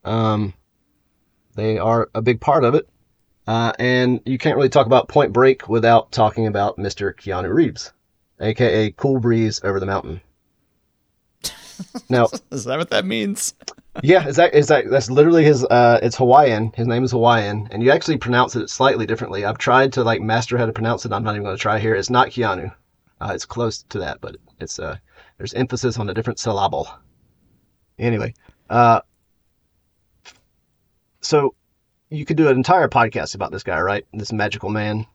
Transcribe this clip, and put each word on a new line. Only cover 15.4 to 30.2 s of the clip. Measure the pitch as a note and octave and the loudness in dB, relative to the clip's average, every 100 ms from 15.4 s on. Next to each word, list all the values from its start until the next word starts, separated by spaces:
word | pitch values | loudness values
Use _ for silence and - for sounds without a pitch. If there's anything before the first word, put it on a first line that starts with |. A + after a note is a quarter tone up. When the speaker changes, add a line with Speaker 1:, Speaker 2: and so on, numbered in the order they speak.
Speaker 1:
his, | D3+ C#3 | 6 4
uh, | B2 B2 B2 A#2 | 4 6 6 4
it's | A#2+ - | 2 0
Hawaiian. | B2 C3+ C#3+ A2 A2 | 6 6 6 2 -2
His | - A#2 | -4 -2
name | A#2 | 0
is | B2+ | 0
Hawaiian, | A#2+ A#2 A#2 G#2 G#2 G#2+ | 2 4 2 0 -6 -8
and | G2+ | 0
you | B2 | 2
actually | D#3 D#3+ D3 | 2 0 -4
pronounce | A#2+ B2 B2+ | 0 0 0
it | B2 - | -2 -8
slightly | - C3+ G2+ G#2 | 0 0 0 -4
differently. | A2+ - G2 G2+ | -6 -6 -6 -6
I've | G#2+ | -4
tried | - B2+ C3+ | 2 2 2
to, | B2+ | 0
like, | A2+ A2+ | -2 -2
master | A2 A2+ A#2 B2 | -2 -2 -2 -2
how | A2+ | -2
to | |
pronounce | A2 A2+ A#2 A2 | -2 -4 -4 -6
it. | |
I'm | G2+ | -6
not | A2 G#2 | -6 -6
even | |
gonna | G2+ F#2+ | -6 -6
try | G#2+ G#2+ | -2 -2
here. | A2 | 0
It's | G2+ G2 | -2 0
not | B2 B2+ | 0 0
Keanu. | - A2+ F2+ F2+ - _ _ _ _ | -2 -4 -4 -10 -16 _ _ _ _
Uh, | F#2+ | -10
it's | F2+ - | -8 -10
close | A#2+ A#2 - | -6 -6 -6
to | _ G#2 | _ -10
that, | D#2+ C#2 | -8 -10
but | - - _ _ | -14 -18 _ _
it's, | - - | -14 -12
uh, | D#2+ D2 _ _ _ _ | -12 -14 _ _ _ _
there's | G2 | -10
emphasis | - C3 B2+ B2+ A#2 | -6 -4 -4 -4 -4
on | G#2 | -6
a | |
different | G2 A#2 A#2 | -6 -6 -6
syllable. | A#2 G2 G2 - - - _ _ _ _ _ _ _ _ _ - | -4 -2 -2 -4 -10 -14 _ _ _ _ _ _ _ _ _ -6
Anyway, | A#2 A2 A2+ - _ _ _ | -4 -2 -4 -10 _ _ _
uh, | A#2 A#2+ - - _ _ _ _ _ _ _ _ _ _ _ | 2 4 4 0 _ _ _ _ _ _ _ _ _ _ _